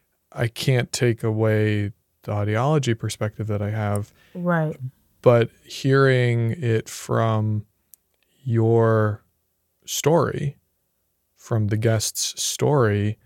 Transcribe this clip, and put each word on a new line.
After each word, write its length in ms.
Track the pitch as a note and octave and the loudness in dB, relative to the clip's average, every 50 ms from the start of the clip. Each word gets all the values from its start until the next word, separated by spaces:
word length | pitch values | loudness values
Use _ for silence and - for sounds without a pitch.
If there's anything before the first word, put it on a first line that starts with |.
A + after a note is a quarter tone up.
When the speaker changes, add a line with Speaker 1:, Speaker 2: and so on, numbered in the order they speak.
| _ _ _ _ _ _ | _ _ _ _ _ _
Speaker 1:
I 160 | - D3 B2 A2+ | -8 -4 -4 -4
can't 440 | - - - C#3+ C3 B2 A#2 - | -4 -4 -2 0 0 0 0 -2
take 320 | - - C3+ A#2+ A2+ - - | -4 -2 0 0 0 0 -2
away 680 | A2+ A2 G#2+ A2 A2 G#2+ G#2+ G#2+ G#2+ G#2 G#2 G2+ G2+ - _ _ _ _ _ _ | -2 0 0 2 2 2 2 2 2 0 0 -2 -4 -8 _ _ _ _ _ _
the 80 | - | -6
audiology 680 | G#2 G#2 G#2 G#2 G#2+ A2 B2 D3 D#3 D3+ C3 B2+ A#2 - | -4 -4 -2 -2 0 0 0 2 0 0 0 0 -2 -2
perspective 500 | - G#2+ - - G#2+ G#2+ - - G#2+ G#2+ | -4 -6 -6 -6 -6 -6 -6 -6 -6 -4
that 140 | G#2 G2+ | -4 -4
I 100 | G2+ G#2 | -4 -4
have. 420 | A2 A2 G#2+ G#2 G#2 G#2 G#2 - _ _ _ _ - | -4 -2 -2 -2 -2 -2 -4 -6 _ _ _ _ -12
Speaker 2:
Right. 420 | F3+ F3 F3 E3+ E3 D#3 D3+ D#3+ - C3 C3 - _ _ _ _ _ - | -6 -4 -2 0 0 0 -2 -4 -8 -10 -14 -14 _ _ _ _ _ 2
Speaker 1:
But 260 | B2+ A#2+ A#2+ A2+ - - _ _ | 4 4 4 2 0 -4 _ _
hearing 880 | - - - - C3+ C3+ C#3 C3+ C3+ C3 B2+ B2 A#2+ A#2+ A#2+ A#2 A2+ | -18 -12 -6 -2 2 4 4 4 4 4 2 2 2 0 0 0 -2
it 360 | A2+ F3+ C#3+ A#2 A2+ A2 - - | -2 -2 -2 0 0 0 -2 -4
from 760 | - - - - A#2+ A#2 A2+ A2+ A2 G#2+ G#2+ G#2+ G#2+ G#2 - _ _ _ _ _ - - _ _ _ _ _ _ _ _ - | -12 -12 -6 -2 -2 0 0 0 0 0 0 -2 -2 -4 -6 _ _ _ _ _ -20 -20 _ _ _ _ _ _ _ _ -6
your 800 | C3 A2+ A2+ A2+ A2+ A#2 A#2 A2+ A2+ A2+ A2 G#2+ G#2+ G#2+ - _ _ _ _ _ _ _ _ _ _ _ _ _ | -2 0 2 4 4 4 4 4 4 4 2 2 0 -2 -4 _ _ _ _ _ _ _ _ _ _ _ _ _
story, 720 | - - - - C#3+ E3 E3 B2 A2 - - - C#3 - _ _ _ _ _ _ _ _ _ _ _ _ _ _ _ _ | -10 -6 -2 0 2 2 2 2 0 -2 -4 -4 -6 -6 _ _ _ _ _ _ _ _ _ _ _ _ _ _ _ _
from 320 | _ - - B2 A2 G#2+ G2+ | _ -8 -4 -2 -2 0 0
the 100 | A2 G#2+ | 0 0
guest's 640 | A2+ A2+ A2 G#2+ - - - - - - - - | 0 2 0 0 0 -4 -4 -6 -6 -6 -6 -6
story, 760 | - - - - B2+ B2+ D3+ C#3+ A#2+ G#2+ G2+ G#2 G2+ G#2+ G#2+ - _ | -6 -6 -4 -2 0 2 2 4 4 2 2 2 0 0 -2 -6 _